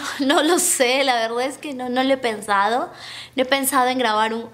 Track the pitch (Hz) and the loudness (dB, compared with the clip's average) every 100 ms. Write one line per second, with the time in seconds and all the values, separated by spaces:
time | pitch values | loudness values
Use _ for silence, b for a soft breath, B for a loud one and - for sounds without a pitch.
0 | - - 269 339 302 359 - - 247 262 | -8 -2 0 2 2 2 2 2 2 2
1 | 277 240 226 233 262 277 302 254 254 247 | 2 2 0 -2 -4 -6 -10 -8 -4 0
2 | 262 269 240 220 208 202 208 240 339 B | 2 0 0 -4 -2 2 2 0 -2 B
3 | B B B - 254 277 269 277 247 254 | B B B -4 0 0 2 2 2 2
4 | 233 214 220 226 233 | 2 2 0 -2 -8